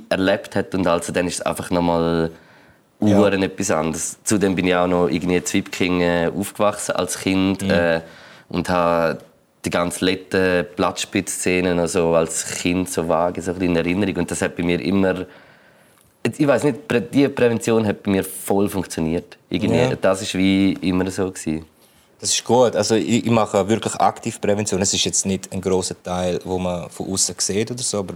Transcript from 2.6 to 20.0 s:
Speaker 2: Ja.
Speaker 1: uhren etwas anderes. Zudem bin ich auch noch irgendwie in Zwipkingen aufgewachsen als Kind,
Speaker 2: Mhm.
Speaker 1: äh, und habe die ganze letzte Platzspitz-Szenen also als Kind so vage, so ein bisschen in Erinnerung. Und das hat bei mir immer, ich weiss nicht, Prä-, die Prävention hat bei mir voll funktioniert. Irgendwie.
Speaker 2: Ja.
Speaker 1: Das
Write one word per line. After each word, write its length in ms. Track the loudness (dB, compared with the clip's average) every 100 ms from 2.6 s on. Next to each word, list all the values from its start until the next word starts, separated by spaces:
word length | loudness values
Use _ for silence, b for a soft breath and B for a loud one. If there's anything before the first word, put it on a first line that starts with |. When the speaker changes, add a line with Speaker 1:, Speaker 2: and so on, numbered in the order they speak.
| B B _ _
Speaker 2:
Ja. 160 | 2 4
Speaker 1:
uhren 240 | 4 2
etwas 280 | 0 -2 -2
anderes. 460 | 0 0 -4 -8 -8
Zudem 300 | -2 2 2
bin 120 | 2 2
ich 80 |
auch 120 | 2 2
noch 220 | 2 2
irgendwie 280 | 0 0 0
in 80 |
Zwipkingen 880 | 0 -2 -4 -2 0 2 2 2 0
aufgewachsen 580 | -2 -6 -2 0 0 -4
als 260 | -4 -4 -4
Kind, 440 | -2 2 2 0
Speaker 2:
Mhm. 80 | 0
Speaker 1:
äh, 300 | 2 2 0 B B B B -6
und 220 | -4 0
habe 480 | 0 2 2 0 -2 -10 _ _ _ -4
die 40 |
ganze 320 | -2 -2 0
letzte 600 | 0 -2 -2 0 2 2
Platzspitz-Szenen 1120 | 0 -2 -2 -2 -4 -4 -4 -4 0 2 2 0
also 360 | 0 0 2
als 320 | 2 0 -4 -6
Kind 420 | -4 -2 -2 -2
so 180 | -4 0
vage, 360 | 0 0 -2
so 80 | -6
ein 80 | -2
bisschen 140 | 0
in 40 | 0
Erinnerung. 400 | 0 0 -2 -2
Und 140 | -4
das 100 | -2
hat 160 | -4 -2
bei 60 |
mir 180 | -2 0
immer, 460 | 0 2 2 0 -6 B B B B B B B _ _
ich 240 | -6 0 2
weiss 180 | 4
nicht, 220 | 2 -2 0
Prä-, 140 | -2
die 280 | 2 2 2
Prävention 580 | 4 2 2 2 2 2
hat 160 | 0
bei 80 | 0
mir 140 | 0
voll 440 | 0 -6 -2 0 2
funktioniert. 680 | -2 -4 -2 -2 -2 -6 -16 _
Irgendwie. 300 | -2 0 2
Speaker 2:
Ja. 180 | 2
Speaker 1:
Das 240 | 2